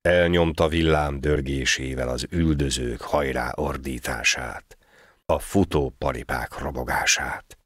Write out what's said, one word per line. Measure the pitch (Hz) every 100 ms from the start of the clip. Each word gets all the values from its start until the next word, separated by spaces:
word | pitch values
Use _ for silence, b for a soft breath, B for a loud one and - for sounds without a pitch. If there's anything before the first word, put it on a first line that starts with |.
Elnyomta | 87 90 85 87 82 76 82
villám | 82 80 76 73 69
dörgésével | 73 73 67 67 64 - 65 65 87
az | 62 -
üldözők | 85 82 73 69 64 62 58
hajrá | - 76 69 64 62
ordítását, | - 71 69 67 62 - 62 60 - 62 - - - b b b b
a | _ 76
futó | - 98 92 78 67 -
paripák | 71 62 55 64 64 -
robogását. | 69 69 62 - - - - - - -